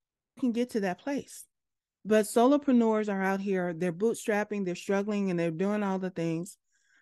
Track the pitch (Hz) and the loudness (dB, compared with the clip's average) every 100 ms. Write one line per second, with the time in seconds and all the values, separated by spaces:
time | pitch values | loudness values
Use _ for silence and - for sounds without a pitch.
0 | _ _ _ - 254 226 247 226 196 180 | _ _ _ -4 -2 -2 -2 -2 -2 -4
1 | 277 277 - - - _ _ _ _ _ | -6 -6 -8 -16 -20 _ _ _ _ _
2 | 196 214 214 233 247 294 294 247 226 214 | 2 2 4 4 4 4 4 4 4 2
3 | 214 196 190 196 202 190 180 165 180 165 | 0 -2 0 0 -2 -2 -2 -2 -4 0
4 | 226 220 - 208 208 208 185 180 - 196 | -2 0 -2 -2 -2 -4 -4 -4 -2 -2
5 | 208 208 190 175 170 160 196 208 196 190 | 0 -2 0 0 0 0 -2 0 -2 -2
6 | 185 175 165 165 180 - _ _ _ _ | -4 -4 -2 -2 -6 -12 _ _ _ _